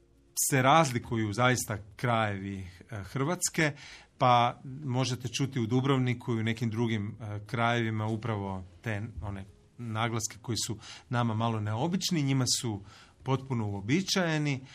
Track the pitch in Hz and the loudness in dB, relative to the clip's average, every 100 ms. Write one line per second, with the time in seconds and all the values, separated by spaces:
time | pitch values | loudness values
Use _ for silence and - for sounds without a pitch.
0 | _ _ _ - - 135 127 160 147 120 | _ _ _ -4 2 4 8 8 6 0
1 | - 113 107 101 123 120 - 104 - - | -2 -2 0 4 4 4 0 -6 -8 -4
2 | 127 113 107 98 98 98 92 - - 107 | 0 2 2 -2 -6 -8 -10 -14 -12 -10
3 | 90 123 139 180 - - 156 147 - - | -6 -2 -2 0 -2 0 0 0 -14 -20
4 | - - 127 120 120 - 139 131 147 123 | -12 2 6 6 6 0 -12 -8 -2 0
5 | 123 123 120 - 127 123 107 127 135 135 | 0 -2 -4 -2 -2 0 2 2 4 2
6 | 123 123 - 113 110 110 117 107 120 110 | 2 -2 -2 -2 0 -2 -2 0 0 -2
7 | 101 110 107 104 104 117 117 120 113 110 | -4 -8 -10 -10 -6 0 2 2 0 0
8 | 110 110 117 107 98 95 92 - 117 101 | -2 -2 -2 -2 -2 -6 -10 -10 -6 -4
9 | 107 - 104 98 95 - - - 120 110 | -6 -8 -8 -8 -12 -20 -20 -12 -6 -2
10 | 117 117 110 - - 107 - 101 - - | 0 0 -4 -8 -6 -4 -4 -8 -10 -16
11 | - 120 117 110 117 110 104 110 165 185 | -4 0 0 0 0 0 -2 -2 -2 -2
12 | - 170 139 135 123 - 120 101 98 - | 0 0 2 2 2 0 -2 -6 -8 -20
13 | - - 131 131 135 120 104 101 101 170 | -20 -10 -2 -2 -2 -2 -2 -4 0 0
14 | 190 196 170 156 147 135 - | 0 0 0 0 0 -2 -6